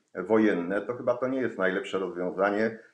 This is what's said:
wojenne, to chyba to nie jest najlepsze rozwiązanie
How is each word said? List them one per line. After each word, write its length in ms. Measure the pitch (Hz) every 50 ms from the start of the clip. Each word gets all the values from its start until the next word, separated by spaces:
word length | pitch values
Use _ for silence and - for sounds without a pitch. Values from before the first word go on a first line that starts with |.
| _ _ _
wojenne, 640 | 95 92 92 110 110 110 107 98 87 87 85 98 104
to 120 | 101 - 120
chyba 240 | - 127 123 120 123
to 100 | - 127
nie 140 | 131 135
jest 160 | 127 113 - -
najlepsze 420 | 92 92 92 95 98 - - 98
rozwiązanie 800 | 95 90 87 87 90 90 - 92 95 101 104 104 110 113 110 - - _